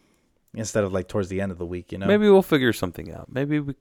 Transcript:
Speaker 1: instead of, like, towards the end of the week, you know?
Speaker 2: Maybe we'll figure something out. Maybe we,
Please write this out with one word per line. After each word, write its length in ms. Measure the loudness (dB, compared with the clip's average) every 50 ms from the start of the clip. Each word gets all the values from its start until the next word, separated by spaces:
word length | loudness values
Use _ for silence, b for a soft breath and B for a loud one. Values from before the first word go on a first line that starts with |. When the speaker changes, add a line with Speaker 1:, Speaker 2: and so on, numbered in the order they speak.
| _ _ _ _ _ _ _ _ _ _ -12
Speaker 1:
instead 280 | -10 -8 -2 0 0 0
of, 80 | 0
like, 160 | 0 -4 -4
towards 220 | -4 -4 -4 -4 -2
the 100 | -4 -4
end 100 | -4 -4
of 60 | -6 -6
the 60 | -8
week, 260 | -8 -8 -8 -10 -10
you 60 | -10 -4
know? 80 | 0
Speaker 2:
Maybe 200 | 2 2 4 6
we'll 140 | 6 6 6
figure 320 | 6 4 2 2 4 2 0
something 400 | 0 -4 -6 -6 -8 -12 -12 -14
out. 180 | -14 -16 -8
Maybe 280 | -6 -4 -2 -2 -2 -2
we, 160 | -2 -4 -8 -10